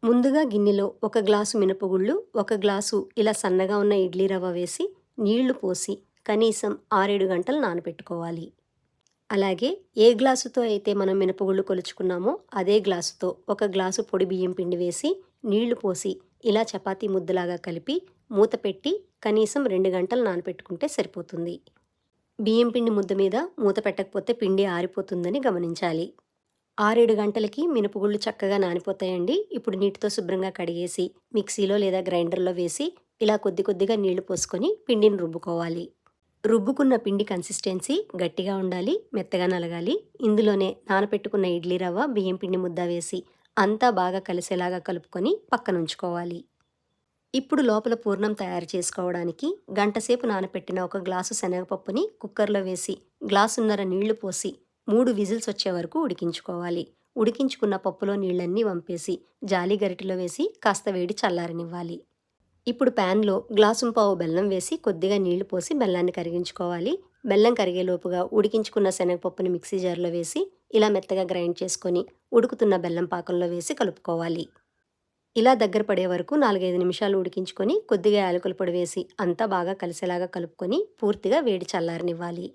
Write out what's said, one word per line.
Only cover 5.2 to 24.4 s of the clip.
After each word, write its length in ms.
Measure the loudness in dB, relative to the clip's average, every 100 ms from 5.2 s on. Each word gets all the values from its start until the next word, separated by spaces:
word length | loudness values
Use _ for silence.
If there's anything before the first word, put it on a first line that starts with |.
| 0 2 2
పోసి 400 | 0 -2 -4 -4 -8 _ _ -2
కనీసం 460 | 2 2 2 -4 -6 _
ఆరేడు 320 | 2 2 2 2
గంటలు 340 | 0 0 0
నానబెట్టుకోవాలి. 880 | 0 -2 -6 -12 -10 -8 -6 -8 -12 _ _ _ _ _ _ _ _
అలాగే 400 | 0 0 0 -2 -4 _ 6
ఏ 100 | 6
గ్లాసుతో 480 | 8 4 2 -2 -2
అయితే 300 | 0 0 0
మనం 220 | 0 2 2
మినపగుళ్ళు 460 | 0 0 0 0
కొలుచుకున్నామో 720 | 0 -2 -4 -4 -4 0 -2 -2 _
అదే 240 | -4 2 2
గ్లాసుతో 500 | 2 -2 -4 -4 -6 -6 -6
ఒక 140 | -2
గ్లాసు 380 | 0 0 -2 -2
పొడి 240 | -2 0 0
బియ్యం 280 | 0 -2
పిండి 240 | -2 -4 -2
వేసి 320 | -2 -2 -2 -4 -8 _ 0
నీళ్లు 300 | 0 2 -2
పోసి 360 | -2 -4 -4 -8 _ _
ఇలా 200 | 0 2
చపాతీ 440 | 0 -4 -6 -6 -2
ముద్దలాగా 500 | -2 0 -2 -2 -6
కలిపి 380 | -6 -10 -4 -6 -6 _ _
మూత 240 | 2 2 2
పెట్టి 360 | -4 -4 -4 -4 -6 _
కనీసం 400 | 0 2 2 0 0
రెండు 240 | 2 2
గంటలు 320 | 0 0 0
నానబెట్టుకుంటే 640 | 0 -2 -6 -12 -12 -6 -4
సరిపోతుంది. 680 | -2 -4 -6 -10 -8 -8 -8 _ _ _ _ _ _ _ _
బియ్యం 300 | 2 4 4
పిండి 220 | 2 2
ముద్ద 220 | 2 0
మీద 240 | 2 2 2 -4 0
మూత 180 | 0 2
పెట్టకపోతే 520 | -2 -4 -4 -6 -2
పిండి 300 | -2